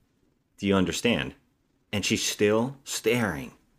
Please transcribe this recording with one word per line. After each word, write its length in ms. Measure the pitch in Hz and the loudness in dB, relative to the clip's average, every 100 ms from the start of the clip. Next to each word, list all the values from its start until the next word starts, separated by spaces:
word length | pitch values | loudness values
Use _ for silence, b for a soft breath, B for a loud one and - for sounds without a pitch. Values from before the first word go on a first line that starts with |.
| _ _ _ _ _ - | _ _ _ _ _ -4
"Do 80 | 98 | 2
you 80 | |
understand?" 600 | 98 85 78 240 80 64 - _ _ _ _ - | 2 2 0 0 0 -2 -8 _ _ _ _ -8
And 120 | 104 - | -4 -2
she's 160 | 107 | -2
still 520 | - - 104 110 127 139 | -2 2 2 2 0 -8
staring 680 | - - 107 123 107 71 - - _ | -10 -4 0 0 0 -4 -10 -16 _